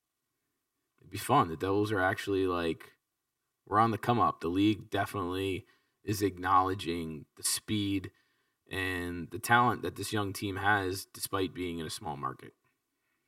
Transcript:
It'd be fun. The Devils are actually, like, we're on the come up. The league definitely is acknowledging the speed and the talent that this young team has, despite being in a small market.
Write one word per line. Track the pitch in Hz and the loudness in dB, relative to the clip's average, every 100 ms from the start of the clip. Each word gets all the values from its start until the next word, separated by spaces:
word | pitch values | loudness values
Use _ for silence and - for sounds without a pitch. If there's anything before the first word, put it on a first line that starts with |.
| _ _ _ _ _ _ _ _ _ _ | _ _ _ _ _ _ _ _ _ _
It'd | 90 | -14
be | 98 | -10
fun. | - 139 92 | 2 4 4
The | 78 | 0
Devils | 92 101 104 | 0 2 2
are | 104 | 2
actually, | 92 101 - 95 95 | 2 0 0 0 2
like, | 87 85 - - _ _ _ _ _ _ _ - | 0 -2 -4 -10 _ _ _ _ _ _ _ 0
we're | 101 | 4
on | 113 | 4
the | 104 | 2
come | - 117 | 0 2
up. | 85 - | 2 2
The | 82 | -2
league | 92 104 95 - | 2 4 2 -2
definitely | 101 101 104 87 95 98 90 - _ _ _ | -4 -4 -4 -4 -2 -2 -4 -8 _ _ _
is | 95 101 | -4 0
acknowledging | 98 90 90 95 92 101 87 85 80 78 - - | 0 0 2 4 4 0 -4 -4 -6 -10 -14 -6
the | |
speed | - - - 107 98 98 95 - _ _ _ _ _ | -4 -2 -2 -2 0 -2 -4 -14 _ _ _ _ _
and | 95 92 90 87 87 80 | -4 -2 -2 -2 -4 -8
the | 87 | -8
talent | - 120 123 92 | 4 6 6 2
that | 87 - | -4 -6
this | 101 | -4
young | 110 101 | -2 -2
team | 95 101 95 | -4 -6 0
has, | 98 104 92 98 - | 2 2 0 -6 -10
despite | - - 98 92 | -10 -6 -2 -4
being | 85 90 85 | -4 -6 -6
in | 78 | -8
a | |
small | - 87 71 | -8 -8 -6
market. | 65 - - _ _ _ _ _ _ _ | -6 -8 -16 _ _ _ _ _ _ _